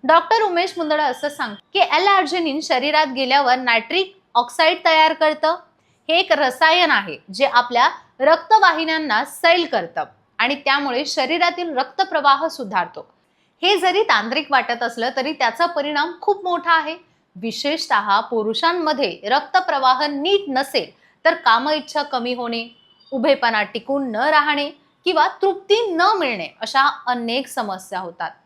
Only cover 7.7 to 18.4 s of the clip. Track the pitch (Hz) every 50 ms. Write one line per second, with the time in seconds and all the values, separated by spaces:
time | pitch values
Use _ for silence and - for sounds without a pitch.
7.7 | 247 233 254 320 359 - _ _ _ _ 254 294 320 320 - - 440 440 403 359
8.7 | 330 311 330 311 320 320 311 285 214 214 277 277 - - - - 339 359 339 -
9.7 | - 214 170 165 - 185 185 - _ _ _ _ _ - 220 247 285 277 277 277
10.7 | 269 285 285 277 247 254 294 285 - 320 262 254 320 349 349 349 349 359 359 339
11.7 | 294 247 262 254 - - 381 381 359 320 277 285 269 277 311 330 320 - 254 196
12.7 | 185 190 175 170 - 160 - _ _ _ _ _ _ _ _ _ _ _ - 359
13.7 | 415 359 339 370 359 403 440 - 269 214 202 233 254 294 302 - 285 254 233 233
14.7 | 240 226 240 226 233 240 226 254 262 269 262 302 311 - 262 233 226 - 339 349
15.7 | 339 302 285 294 302 294 302 349 339 - - - 403 403 381 359 349 339 339 339
16.7 | 330 320 302 302 330 - _ _ _ _ _ _ _ 180 190 226 214 - - 285
17.7 | 311 311 - - 254 208 202 208 196 208 220 - 247 226